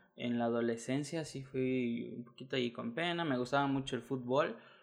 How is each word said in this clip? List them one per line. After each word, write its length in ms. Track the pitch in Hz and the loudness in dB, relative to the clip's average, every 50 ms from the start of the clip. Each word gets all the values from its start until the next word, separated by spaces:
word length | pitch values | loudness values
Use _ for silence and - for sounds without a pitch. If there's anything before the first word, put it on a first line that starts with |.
| - _ _ | -20 _ _
En 240 | - 123 120 120 120 | -6 -2 0 2 2
la 60 | 117 | 2
adolescencia 800 | 117 117 117 117 117 117 117 - 127 131 143 147 - 170 165 151 | 2 2 2 2 2 0 -2 -2 -2 0 0 0 -2 -4 -4 -4
sí 180 | - - 135 135 | -6 -8 -10 -10
fui 680 | - - 131 131 127 131 127 123 117 117 120 - - - | -4 -2 0 2 2 2 2 2 0 0 -2 -4 -6 -8
un 60 | 120 120 | -10 -12
poquito 320 | - - - 131 131 139 | -12 -14 -14 -8 -4 0
ahí 160 | 131 123 120 | 0 0 0
con 240 | 117 117 117 117 - | -2 -4 -6 -4 -2
pena. 280 | 160 170 175 170 170 170 | -2 0 0 0 0 0
Me 140 | 151 131 | 2 2
gustaba 300 | 123 123 - 143 139 139 | 0 2 2 4 4 4
mucho 280 | 139 139 135 131 - 135 | 4 2 0 0 0 -4
el 60 | 117 | -4
fútbol. 560 | - - 139 131 120 123 131 143 165 220 233 - - - - - | -2 -4 -4 -4 0 2 4 4 4 2 -2 -6 -12 -20 -20 -20